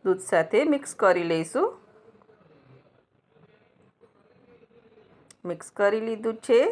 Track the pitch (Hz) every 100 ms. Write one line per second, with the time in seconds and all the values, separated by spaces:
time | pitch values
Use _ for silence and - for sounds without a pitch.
0 | 190 190 - 175 160 214 302 277 - -
1 | 196 180 170 165 160 262 440 - _ _
2 | - _ _ _ _ _ _ - _ _
3 | _ _ _ _ _ _ _ _ _ _
4 | _ _ 427 _ 494 480 453 - _ -
5 | _ _ _ _ 175 165 - - 202 220
6 | 226 220 226 220 - 233 339